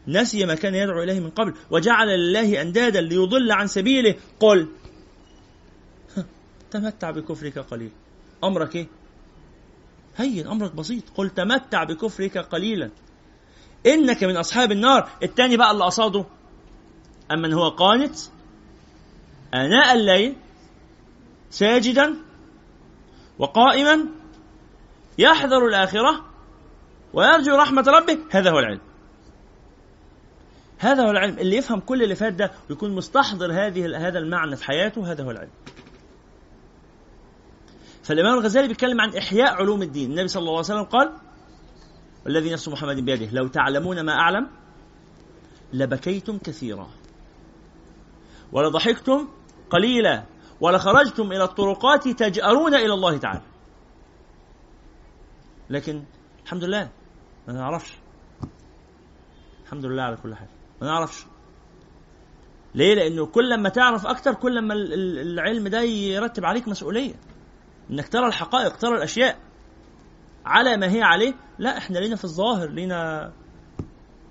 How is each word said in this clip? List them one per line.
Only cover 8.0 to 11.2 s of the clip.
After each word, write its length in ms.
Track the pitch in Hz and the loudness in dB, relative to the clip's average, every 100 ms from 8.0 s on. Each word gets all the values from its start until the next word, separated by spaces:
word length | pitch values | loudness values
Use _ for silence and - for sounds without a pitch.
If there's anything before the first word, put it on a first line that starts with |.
| _ - - - | _ -20 -20 -4
أمرك 320 | 190 185 156 170 | -2 -2 -4 -6
إيه؟ 120 | 165 - - - - - - - - - - _ _ - | -10 -16 -20 -20 -20 -20 -20 -20 -20 -20 -20 _ _ -6
هين، 300 | 262 196 151 | -4 -4 -6
أمرك 280 | 220 202 | -6 -6
بسيط. 360 | 151 156 240 - | -8 -8 -10 -10
قل 200 | - | -6